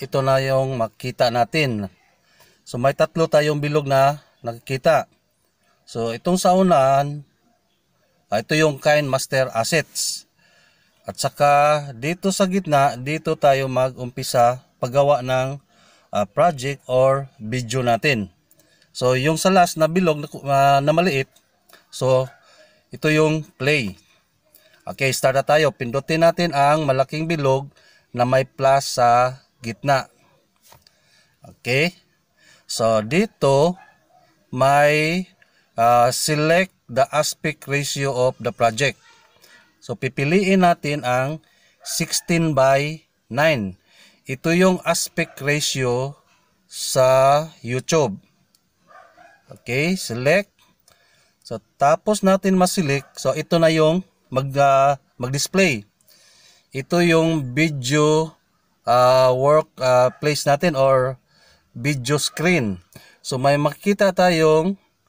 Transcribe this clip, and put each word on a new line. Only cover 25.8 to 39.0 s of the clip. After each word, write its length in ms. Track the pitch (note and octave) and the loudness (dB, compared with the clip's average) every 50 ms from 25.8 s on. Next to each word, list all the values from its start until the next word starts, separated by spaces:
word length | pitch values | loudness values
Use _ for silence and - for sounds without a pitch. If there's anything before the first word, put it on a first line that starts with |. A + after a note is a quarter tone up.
| C3 A#2+ A#2+ C#3 - - D#3+ D#3+ E3 | -8 -6 -6 -6 -4 -4 0 2 2
natin 320 | E3+ E3 - F3 E3+ C#3+ | 2 2 0 -2 -2 0
ang 320 | C#3+ C#3 C#3+ D3+ D#3 D#3 | 0 2 2 2 2 0
malaking 400 | C#3 C3 C3 C3+ - - D#3 D#3+ | 0 0 0 0 -2 -4 -6 -6
bilog 400 | D#3+ E3+ D#3 C#3+ C3+ C3 C3+ C#3 C#3 - _ _ _ _ _ _ _ - | -4 -4 -2 0 0 0 0 -2 -8 -16 _ _ _ _ _ _ _ -4
na 80 | A#2+ A#2+ | -2 0
may 240 | B2+ C3 C3 C3+ | 2 2 0 0
plus 480 | - _ - C3+ C3+ C#3 C#3 C3+ - - | -2 _ -2 2 2 2 2 0 -2 -2
sa 460 | - A#2+ A#2+ A#2+ A#2+ B2 B2+ C3 C3+ _ _ _ _ | 0 2 4 4 4 2 0 -4 -10 _ _ _ _
gitna. 480 | - A2+ A2+ - - C#3+ C#3 C3 - - _ _ _ _ _ _ _ _ _ _ _ _ - _ _ _ _ _ _ _ _ _ _ _ _ _ - | -12 -12 -12 -6 -2 -2 0 -2 -2 -6 _ _ _ _ _ _ _ _ _ _ _ _ -20 _ _ _ _ _ _ _ _ _ _ _ _ _ -20
Okay. 480 | - - _ - A#2 B2+ C3+ D#3 F3+ - _ _ _ _ _ _ _ _ _ _ _ _ _ _ | -20 -20 _ -6 -4 -2 0 -2 -2 -4 _ _ _ _ _ _ _ _ _ _ _ _ _ _
So 400 | - - - A#2 A2+ A2+ G#2+ G#2+ | -12 -6 -2 0 0 2 0 0
dito 720 | A2 C#3 F3 A3 A3 - _ - C#3 C#3 C#3 D3 F3 F3+ - - _ _ _ _ _ _ _ _ _ _ _ _ | 0 -2 -2 -2 -2 -2 _ 0 2 4 4 2 2 0 -4 -12 _ _ _ _ _ _ _ _ _ _ _ _
may, 800 | _ - B2+ C3 C3+ C#3 C#3+ D3 D3 D3+ D3+ D#3 D#3 E3+ F#3 F#3 - _ _ _ _ _ _ _ _ _ | _ -2 0 2 4 4 4 4 4 4 2 0 -2 -2 -4 -6 -8 _ _ _ _ _ _ _ _ _
ah, 320 | - A2+ A#2 A#2+ A#2+ A#2+ B2 B2 | 0 2 4 4 4 4 2 0
select 560 | - - - D3+ D3 D3+ D#3 E3 F3+ F#3+ - _ _ _ | -2 -4 -2 -2 0 0 2 2 0 0 -2 _ _ _
the 160 | - A#2+ B2 C#3 - | -6 -2 -2 -2 0
aspect 560 | - D3+ - - - - - D#3+ D3 - - | 0 -2 -4 -4 -6 -6 -8 -8 -8 -8 -8
ratio 480 | C3+ C#3 C#3+ C#3+ - - C#3+ C#3 C#3 B2 | -6 -6 -4 -4 -6 -6 -6 -4 -4 -2
of 240 | B2 B2+ C3 B2+ - | -2 -2 -2 -2 -4
the 160 | A2 A#2+ G#2+ | -8 -10 -2
project. 400 | - A#2+ A#2 A2+ A2 C#3+ C3 A2+ - | 0 0 0 0 0 -2 -4 -4 -6